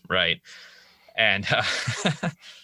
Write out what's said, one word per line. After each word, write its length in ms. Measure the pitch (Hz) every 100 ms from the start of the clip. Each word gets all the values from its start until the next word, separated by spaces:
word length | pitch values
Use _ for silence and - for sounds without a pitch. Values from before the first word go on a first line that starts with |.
| -
right? 300 | 92 85 87 - - - - - _ - -
And, 280 | 110 98 101
uh, 120 | 120
<laughs> 640 | - - - - 185 147 170 - - -